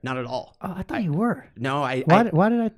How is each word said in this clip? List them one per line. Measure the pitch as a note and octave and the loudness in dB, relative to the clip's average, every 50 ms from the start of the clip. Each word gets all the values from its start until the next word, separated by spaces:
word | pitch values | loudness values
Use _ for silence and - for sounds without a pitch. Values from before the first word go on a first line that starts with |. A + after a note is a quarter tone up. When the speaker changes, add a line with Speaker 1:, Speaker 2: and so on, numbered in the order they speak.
Speaker 1:
Not | - B2+ C3 | -10 -8 -8
at | B2+ B2 | -6 -8
all. | A#2+ B2 B2 - - _ _ | -6 -8 -8 -10 -10 _ _
Speaker 2:
Oh, | - G3 F3 | -10 -10 -8
I | F#3 | -10
thought | F#3+ - - - | -10 -8 -6 -4
Speaker 1:
I | |
Speaker 2:
you | A3 E3 | -2 -2
were. | C#3+ E3+ A3 A#3+ F#3+ - - - - | 0 0 0 0 -2 -4 -8 -18 -12
Speaker 1:
No, | - A#2 C3+ C3+ C#3+ | -8 -6 -4 -2 -2
I, | C#3+ B2+ C3 C3 | -2 -2 -2 -2
Speaker 2:
Why | B2+ D#3 E3 G3+ | 2 4 6 6
Speaker 1:
I | |
Speaker 2:
did, | A#3 A3+ | 6 4
why | - D3+ F#3+ A3 | 4 4 4 4
did | A#3+ A#3 | 2 2
I, | A3+ A3 - | 0 -2 -4